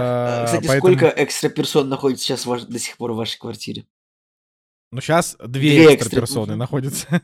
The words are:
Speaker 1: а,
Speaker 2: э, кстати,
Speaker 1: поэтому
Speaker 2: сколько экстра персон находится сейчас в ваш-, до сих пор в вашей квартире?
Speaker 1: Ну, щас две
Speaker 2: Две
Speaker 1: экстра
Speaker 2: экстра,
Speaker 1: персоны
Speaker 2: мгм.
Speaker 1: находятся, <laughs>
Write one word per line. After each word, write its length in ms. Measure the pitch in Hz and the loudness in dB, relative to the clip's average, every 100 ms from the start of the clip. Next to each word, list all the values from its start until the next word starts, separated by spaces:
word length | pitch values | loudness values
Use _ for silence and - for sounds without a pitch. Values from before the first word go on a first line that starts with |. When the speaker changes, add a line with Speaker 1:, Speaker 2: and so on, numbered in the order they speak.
Speaker 1:
а, 400 | 123 123 123 120 | 2 -2 -2 -2
Speaker 2:
э, 40 | 117 | -2
кстати, 200 | 113 120 | -2 0
Speaker 1:
поэтому 280 | 135 127 135 | 2 4 6
Speaker 2:
сколько 160 | 156 143 | 4 2
экстра 260 | 143 - 151 | -2 -2 -4
персон 380 | - 139 156 135 | -2 -2 0 0
находится 380 | 131 139 123 - | 0 -2 -2 -4
сейчас 160 | 127 123 | -6 -4
в 20 | |
ваш-, 160 | 123 | -6
до 160 | 110 117 | -6 -10
сих 180 | - - | -10 -8
пор 140 | 123 | -6
в 60 | 113 | -6
вашей 200 | 110 - | -6 -8
квартире? 480 | 117 107 - 104 - _ _ _ _ _ _ _ _ _ _ | -12 -12 -12 -12 -14 _ _ _ _ _ _ _ _ _ _
Speaker 1:
Ну, 80 | 120 | -8
щас 360 | - 165 175 - | 0 0 0 -6
две 300 | 117 131 147 | -8 0 4
Speaker 2:
Две 140 | 147 160 | 8 8
Speaker 1:
экстра 20 | 139 - | 8 2
Speaker 2:
экстра, 120 | 131 | -2
Speaker 1:
персоны 320 | 120 117 104 | -2 -4 -4
Speaker 2:
мгм. 60 | 107 | -6
Speaker 1:
находятся, 480 | 120 143 135 - - | -6 -6 -6 -8 -4
<laughs> 120 | 170 | -4